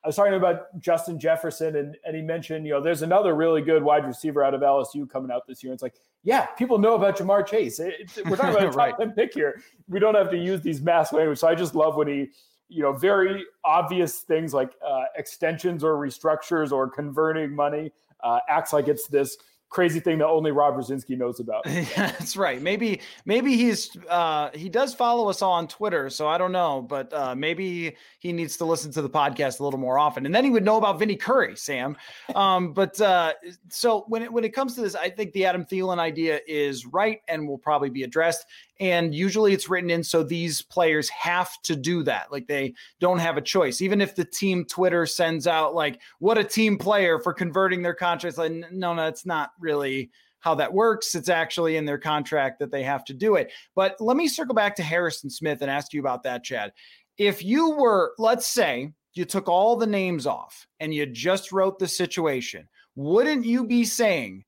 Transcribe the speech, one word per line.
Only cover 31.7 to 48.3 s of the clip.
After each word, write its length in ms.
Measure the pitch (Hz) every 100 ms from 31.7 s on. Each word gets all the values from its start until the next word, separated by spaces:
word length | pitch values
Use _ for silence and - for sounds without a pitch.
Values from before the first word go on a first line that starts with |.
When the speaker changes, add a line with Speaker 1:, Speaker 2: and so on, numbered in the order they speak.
| 135 131 147
Speaker 1:
<laughs> 340 | - - -
Speaker 2:
Um, 380 | - 196 185 175
but, 280 | 147 190 -
uh, 320 | 208 180 165 - 175 180 175
so 360 | - 240 214 208
when 140 | 226
it, 80 | 240
when 120 | 233
it 100 | 220
comes 220 | 226 269
to 60 | 247
this, 140 | 208
I 140 | 170 175
think 240 | 185 202
the 120 | 196
Adam 200 | 185 180
Thielen 340 | 160 190 185 175
idea 400 | 165 151 165 147 151
is 380 | 151 143 131
right 340 | 123 165 220 214 -
and 200 | 160 147
will 100 | 135
probably 320 | 151 147 139
be 140 | 127
addressed. 420 | 127 151 165 165 - - _ _
And 360 | 190 175 170
usually 380 | 151 190 202 208
it's 160 | 190 156
written 200 | 180 175
in 140 | 170
so 180 | 165 165
these 400 | 151 170 170 147
players 460 | - - 165 156 143
have 400 | - 170 175 180 -
to 160 | - 151
do 260 | 139 175
that. 260 | 139 104 -
Like, 180 | 143 123
they 260 | 143 135 - - _
don't 200 | 180 180
have 180 | 165 151
a 40 |
choice. 380 | 147 190 147 -
Even 220 | 185 202
if 140 | 196
the 100 | -
team 400 | 170 - 196 180
Twitter 400 | 165 - 185 170
sends 420 | 160 - 165 165 156
out, 260 | 160 156
like, 280 | 165 147 123 - _
"What 180 | 180 220
a 60 |
team 340 | 208 214 220 196
player 400 | 185 208 180 160
for 160 | 175
converting 500 | 160 175 170 190 180
their 100 | 175
contracts." 440 | 170 180 170 175